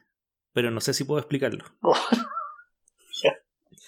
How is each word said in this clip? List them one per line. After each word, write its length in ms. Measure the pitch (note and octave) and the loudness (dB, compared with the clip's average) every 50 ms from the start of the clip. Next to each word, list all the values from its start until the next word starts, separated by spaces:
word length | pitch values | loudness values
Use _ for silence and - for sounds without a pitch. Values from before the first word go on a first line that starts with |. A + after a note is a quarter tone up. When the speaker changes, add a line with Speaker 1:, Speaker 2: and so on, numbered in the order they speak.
| _ _ _ _ _ _ _ _ _ _ - | _ _ _ _ _ _ _ _ _ _ -2
Speaker 1:
pero 160 | B2+ A#2+ A#2+ | 0 0 0
no 100 | A#2 A2 | 0 -2
sé 140 | - C#3 C3+ | -2 -2 -2
si 100 | - C3+ | -2 0
puedo 160 | C3 D3+ D3 | -2 -2 -2
explicarlo. 420 | - - D3 C3+ C3+ A#2 G#2+ - - - _ _ | -2 -2 -2 0 0 -2 -4 -4 -10 -14 _ _
Speaker 2:
<laughs> 440 | - - - - - - - - C6+ - - C6+ C6+ - - - - _ _ _ _ _ _ _ _ - - - - - - - _ _ _ _ _ _ - - - | 4 4 4 4 4 2 0 0 0 -4 -8 -10 -10 -12 -14 -20 -20 _ _ _ _ _ _ _ _ -16 -4 0 0 0 0 0 _ _ _ _ _ _ -20 -20 -20